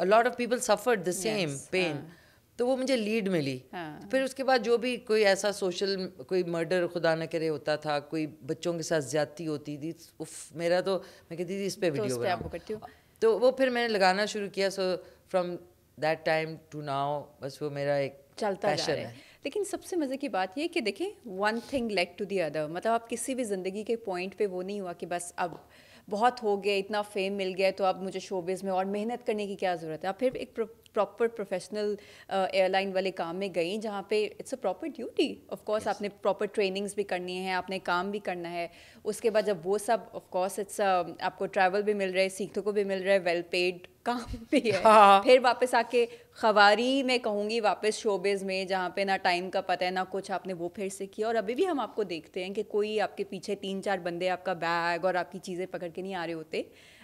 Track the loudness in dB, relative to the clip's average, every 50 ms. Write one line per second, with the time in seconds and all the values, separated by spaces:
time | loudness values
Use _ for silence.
0 | 2 6 6 6 6 4 2 -2 -2 -2 0 -2 2 2 2 2 4 2 0 2
1 | 0 -2 -2 -2 -2 -2 0 0 0 -2 -2 -6 -8 -4 0 0 0 0 -2 -4
2 | -8 -10 -16 -20 -20 -20 _ _ _ _ _ -2 0 0 0 0 0 0 0 0
3 | 0 0 -2 -2 0 0 0 0 0 -2 -4 -6 -10 -12 -12 -10 -10 -10 -12 -14
4 | -8 -2 0 0 0 0 -4 -4 0 2 2 2 4 2 0 2 2 -2 -4 -4
5 | -2 0 2 4 6 6 4 4 2 -2 -2 0 -2 -2 -2 -2 -2 -2 -2 -2
6 | -4 -8 -10 -12 -8 -2 -2 -2 0 0 -2 -2 0 0 0 0 0 0 -2 0
7 | 2 2 2 2 -2 -4 -4 -2 -2 -2 -2 -2 -2 -2 -2 -2 0 -2 -2 -2
8 | -2 -4 -4 -4 -4 -4 -6 -10 -8 -8 -6 -4 -2 -2 -2 -2 -2 0 0 0
9 | 0 0 0 0 0 -2 -4 -8 -6 -6 -6 -6 -6 -8 -10 -8 -8 -10 -10 -10
10 | -16 -20 -14 -14 -14 -14 -12 -16 -16 -14 -8 -2 0 2 2 2 2 0 -2 -2
11 | -4 -8 -20 -20 -16 -14 -8 -8 -6 -6 -4 -4 -4 -4 -4 0 0 0 0 0
12 | -2 -2 -2 -2 0 -2 -2 -2 -4 -8 -10 -12 -10 -10 -10 -10 -10 -16 -20 _
13 | _ _ _ 2 4 4 4 6 6 4 4 4 2 2 2 2 0 2 2 4
14 | 4 4 4 4 2 0 -2 -4 -6 -4 -2 0 0 0 0 0 0 0 0 -2
15 | -4 -10 -20 _ _ -2 -2 0 0 0 -4 -8 -12 -16 _ _ _ _ -10 -2
16 | 0 0 0 0 0 0 2 2 0 -2 -6 -12 -14 -14 -12 -10 -6 -4 -2 -2
17 | -2 -2 -2 -4 -6 -10 -16 -12 -12 -12 -10 -6 -8 -6 -4 -2 -2 0 2 0
18 | 0 -2 -4 -10 -20 _ -8 -4 -2 -2 -2 0 0 0 2 2 0 0 -2 -2
19 | -4 -8 -12 -16 -20 -20 -18 _ -10 -6 -4 -2 -4 -2 -4 -8 -8 -4 -2 -2
20 | -2 -2 -4 -4 -6 -4 -2 -2 -2 -2 -4 -4 -4 -2 -2 -2 -2 -2 -4 -4
21 | -6 -6 -6 -10 -14 -10 -4 0 0 0 0 -2 -4 -4 -4 -2 -2 0 0 0
22 | 0 0 -2 -8 -6 -4 -2 -2 -2 0 -2 -2 -4 -4 -4 -4 0 0 0 0
23 | 0 -4 -8 -6 -4 -4 -2 -2 -2 -2 -2 -4 -4 -4 -6 -6 -4 -4 -4 -4
24 | -4 -6 -6 -4 -6 -6 -2 -2 -2 -2 -2 -4 -6 -6 -6 -6 -6 -8 -8 -8
25 | -6 -4 -4 -4 -6 -6 -6 -4 -4 -4 -4 -10 -18 -20 -20 -20 -20 -20 -20 -20
26 | -10 -6 -2 2 2 2 2 2 0 0 0 2 2 0 0 0 0 -2 -2 -4
27 | -4 -2 -4 -2 -2 -2 -2 -2 -4 -4 0 2 2 2 2 2 2 0 0 0
28 | -4 -8 -8 -8 -8 -6 -6 -4 -4 -4 -4 -4 -4 -2 0 0 0 0 -2 -4
29 | -4 -4 -6 -6 -4 -4 -4 -2 -4 -6 -6 -2 -2 -2 -2 -2 -4 -8 -8 -6
30 | -6 -6 -4 -2 -2 -2 -2 -2 -10 -10 -6 -8 -8 -8 -8 _ -16 -6 -2 -2
31 | -2 -2 0 -2 -2 -2 -2 -4 -6 -4 -4 -6 -6 -6 -6 -4 -2 -2 -4 -4
32 | -8 -18 -20 -18 -10 -4 -2 0 0 2 4 4 4 4 4 2 0 0 -2 0
33 | -2 -2 -2 -4 -4 -4 -4 -4 -4 -4 -2 -2 -2 -2 -2 -4 -6 -6 -6 -6
34 | -4 0 0 0 0 -2 -4 -10 -10 -10 -8 -4 -4 -4 -4 -4 -6 -10 -8 -8
35 | -10 -8 0 0 0 0 0 -6 -12 -12 -12 -10 -4 -2 -2 -2 0 -2 -4 -2
36 | -4 -8 -6 -2 0 0 0 0 -2 -4 0 0 0 0 0 -2 -6 -6 -4 -4
37 | -4 -2 -2 -4 -4 -6 -6 -6 -4 -2 -4 -4 -4 -4 -6 -6 -2 -2 -2 0
38 | 0 -2 -4 -6 -6 -6 -6 -6 -6 -8 -6 -6 -6 -8 -10 -16 -20 -20 -18 -10
39 | -8 -6 -6 -2 0 2 2 2 2 2 0 -2 0 -2 -2 -2 0 0 -2 -2
40 | -2 -8 -16 -16 -12 -6 -2 -2 -2 -2 -2 -4 -8 -6 -2 0 2 4 4 2
41 | 2 -2 -6 -4 -4 -4 -2 -2 -4 -2 2 4 4 4 4 2 0 0 0 0
42 | 0 0 2 2 2 0 0 -4 -8 -6 -6 -4 -4 -2 0 0 0 0 0 -2
43 | 2 2 2 4 4 2 0 0 -2 -2 0 0 0 0 -2 -4 -10 -20 _ _
44 | -4 -4 -4 -4 -4 -8 -10 -10 -4 2 2 4 4 4 2 6 8 10 12 12
45 | 12 12 12 10 10 10 8 8 8 6 4 4 2 2 2 2 2 2 2 2
46 | 2 0 -2 -14 -20 _ -6 2 4 6 8 10 10 10 8 6 4 2 2 2
47 | 2 2 0 0 0 0 -2 -2 -2 0 0 2 2 2 2 2 0 -2 -2 0
48 | 0 0 0 2 2 0 0 0 -2 -2 -2 -2 -2 -2 -2 -2 -2 -2 -2 -2
49 | 0 0 0 2 2 2 2 2 0 -2 -2 -2 0 0 0 0 0 0 0 -2
50 | -4 -2 -4 -6 -4 -4 -6 -6 -4 -6 -6 -6 -6 -8 -6 -6 -8 -8 -6 -8
51 | -12 -10 -6 -4 -2 0 0 0 0 -2 0 0 0 0 0 -2 -4 -6 -4 -4
52 | -4 -4 -4 -8 -8 -8 -8 -8 -6 -6 -4 -6 -6 -2 -2 -2 0 0 0 0
53 | -2 -2 -2 -6 -8 -8 -8 -10 -6 -6 -6 -6 -4 -6 -6 -4 -2 -2 -2 -2
54 | -4 -6 -4 -2 -2 -2 -2 -2 -4 -4 -4 -2 -2 0 0 0 0 0 0 0
55 | 0 0 0 0 -2 -4 -8 -14 -10 -8 -6 -6 -6 -6 -6 -8 -8 -8 -8 -8
56 | -8 -8 -6 -6 -6 -6 -6 -8 -10 -8 -8 -8 -8 -8 -12 -20 -20 -20 -20 -14